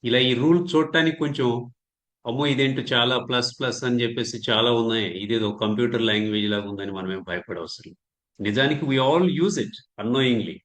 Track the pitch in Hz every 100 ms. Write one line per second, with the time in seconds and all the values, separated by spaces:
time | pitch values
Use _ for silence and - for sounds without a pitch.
0 | 120 123 127 120 147 175 170 156 156 165
1 | 160 151 147 139 123 120 123 _ _ _
2 | _ _ 123 127 147 135 135 135 113 127
3 | 120 127 120 123 123 - 131 - 127 123
4 | 117 120 113 117 117 110 117 117 113 113
5 | 98 90 104 117 107 101 107 107 120 120
6 | 113 104 107 107 104 104 101 98 98 95
7 | 92 95 90 90 - 87 80 - - -
8 | _ _ _ _ 104 107 139 147 147 131
9 | 131 160 180 143 180 - 110 - _ -
10 | 107 127 131 117 87 78